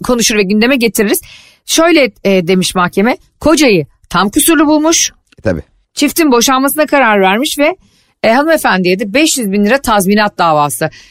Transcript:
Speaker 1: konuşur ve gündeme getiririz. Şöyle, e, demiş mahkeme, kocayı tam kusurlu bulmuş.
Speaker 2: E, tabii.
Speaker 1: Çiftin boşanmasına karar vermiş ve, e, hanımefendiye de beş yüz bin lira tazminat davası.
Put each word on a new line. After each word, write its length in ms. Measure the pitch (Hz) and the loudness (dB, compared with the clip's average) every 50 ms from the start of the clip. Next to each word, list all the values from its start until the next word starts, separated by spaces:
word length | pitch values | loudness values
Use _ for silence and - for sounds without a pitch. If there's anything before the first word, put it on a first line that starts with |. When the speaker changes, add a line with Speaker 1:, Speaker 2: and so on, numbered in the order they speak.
| - | -4
Speaker 1:
konuşur 320 | - 254 240 214 - 226 | -2 -2 0 0 0 0
ve 60 | 214 208 | 0 0
gündeme 340 | 185 208 214 214 247 277 | 0 0 0 0 0 0
getiririz. 440 | 262 240 226 - - 214 202 320 - - - - - - - _ _ _ | 0 0 -2 0 0 -2 0 -2 -4 -6 -8 -20 -20 -20 -20 _ _ _
Şöyle, 440 | - - - 330 339 339 311 269 247 - _ - | -4 -2 0 2 2 4 2 2 0 -2 _ -2
e, 240 | 202 196 185 170 165 | 0 0 0 0 0
demiş 260 | 190 185 175 - - | 0 0 0 -2 -2
mahkeme, 420 | 190 175 175 - 196 196 240 277 - _ _ _ - | -2 -2 -2 0 0 0 0 -2 -4 _ _ _ -4
kocayı 460 | - 285 320 311 311 254 208 170 143 - _ _ _ - | 0 0 2 2 4 2 2 2 0 -4 _ _ _ -6
tam 200 | - 175 185 208 | -4 -2 -2 -2
kusurlu 360 | - 302 - - 330 294 320 | 0 0 0 2 2 2 2
bulmuş. 460 | 285 311 302 302 320 330 - - - - _ _ _ _ - | 2 2 0 0 0 0 -2 -2 -4 -8 _ _ _ _ -8
Speaker 2:
E, 40 | - | -6
tabii. 200 | 107 90 76 - _ _ _ _ _ - | -4 -4 -4 -6 _ _ _ _ _ -6
Speaker 1:
Çiftin 380 | - 294 285 - - 330 294 240 | -4 -4 -2 0 0 0 2 2
boşanmasına 540 | 233 233 - 262 262 269 277 - 302 302 | 2 2 2 0 0 0 -2 -2 -2 -2
karar 340 | - - 285 254 226 214 202 | 0 0 2 2 2 2 2
vermiş 380 | 190 185 196 220 277 311 - - | 2 2 0 0 -2 -4 -2 -2
ve, 180 | 285 311 370 - _ _ _ _ _ _ _ _ - | -2 -2 -2 -4 _ _ _ _ _ _ _ _ -2
e, 80 | 214 226 | 0 2
hanımefendiye 680 | 262 294 320 330 311 - 262 196 185 185 175 185 190 | 2 2 0 0 0 0 0 0 0 0 0 -2 -2
de 160 | 240 202 190 | -4 -4 -2
beş 240 | 277 320 302 - 277 | 0 0 0 0 -2
yüz 140 | 233 196 190 | -4 -2 -2
bin 120 | 208 202 | 0 0
lira 140 | 202 240 277 | 0 0 0
tazminat 580 | 277 - 220 208 185 185 208 214 214 208 - - | 0 0 0 0 2 2 2 0 0 0 -2 -2
davası. 520 | 180 170 156 151 147 147 - - 160 151 - - - - | 0 0 2 0 0 -2 -2 -4 -6 -8 -8 -10 -20 -20